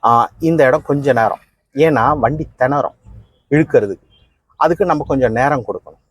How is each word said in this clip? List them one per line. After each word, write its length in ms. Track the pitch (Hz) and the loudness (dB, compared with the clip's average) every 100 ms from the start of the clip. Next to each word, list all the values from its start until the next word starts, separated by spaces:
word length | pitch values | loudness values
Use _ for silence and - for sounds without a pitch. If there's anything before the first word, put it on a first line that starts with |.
| 113 | 2
ஆ, 20 | 117 117 _ 160 | 2 0 _ -2
இந்த 120 | 165 135 | 2 2
இடம் 180 | 151 - | 2 -2
கொஞ்ச 240 | 143 139 120 | -4 0 0
நேரம், 220 | 110 - _ _ _ 135 | 0 -2 _ _ _ 0
ஏன்னா 300 | 160 139 120 151 113 | 2 2 0 0 -2
வண்டி 220 | 156 156 _ | -2 -8 _
திணறும் 340 | 127 143 - _ - - - _ _ | -2 0 -4 _ -20 -20 -20 _ _
இழுக்கிறதுக்கு, 500 | 143 156 127 107 92 _ _ _ _ _ _ | 0 2 0 0 -8 _ _ _ _ _ _
அதுக்கு 200 | 151 170 185 | -2 0 -2
நம்ம 160 | 151 143 | -2 -2
கொஞ்சம் 220 | 139 127 113 | -2 0 0
நேரம் 260 | 135 147 104 | 0 -2 -6
கொடுக்கணும். 360 | 92 - 80 _ | -12 -12 -20 _